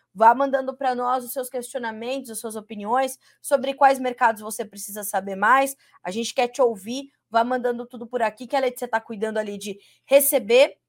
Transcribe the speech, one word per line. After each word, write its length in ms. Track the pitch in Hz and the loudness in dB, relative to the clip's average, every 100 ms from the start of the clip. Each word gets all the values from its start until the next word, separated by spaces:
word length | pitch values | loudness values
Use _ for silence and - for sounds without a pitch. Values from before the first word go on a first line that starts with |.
| _ | _
vá 200 | 185 226 | 4 6
mandando 420 | 240 277 262 262 254 | 6 2 0 -2 -4
pra 180 | 262 247 | -4 -2
nós 300 | 247 262 240 | 0 -2 -4
os 80 | |
seus 160 | 277 254 | -8 -6
questionamentos, 800 | 254 233 269 226 214 233 269 269 | -8 -8 -8 -8 -8 -6 -8 -8
as 100 | 220 | -10
suas 160 | 233 214 | -10 -10
opiniões, 640 | 208 208 202 254 262 - _ _ | -12 -10 -2 0 0 -4 _ _
sobre 320 | - 277 262 | 0 0 0
quais 260 | 269 277 269 | 4 4 4
mercados 420 | 254 247 240 214 | -2 2 0 0
você 220 | 214 220 | -8 -8
precisa 400 | 214 208 - 208 | -10 -10 -12 -10
saber 320 | 202 196 196 190 | -6 -4 -4 0
mais. 400 | 208 262 269 - _ _ | 4 4 4 -4 _ _
A 80 | 180 | -8
gente 220 | 202 233 | -6 -6
quer 140 | - 247 | -2 -2
te 140 | 247 | 2
ouvir, 500 | 247 202 196 254 277 _ _ | 0 0 -8 -10 -10 _ _
vá 140 | 226 | -2
mandando 420 | 240 254 247 240 240 | 0 0 -2 -4 -8
tudo 220 | 233 233 | -14 -8
por 140 | 247 | -4
aqui, 260 | 220 214 240 | -4 -4 -4
que 80 | 277 | -2
a 40 | |
Letícia 280 | 262 247 240 | -2 -4 -4
tá 140 | 226 | -4
cuidando 360 | 220 220 220 214 | -4 -6 -4 -4
ali 200 | 214 202 | -6 -8
de 200 | 202 - _ _ - | -10 -14 _ _ 4
receber 720 | 277 277 277 208 240 311 - | 4 6 0 4 6 6 2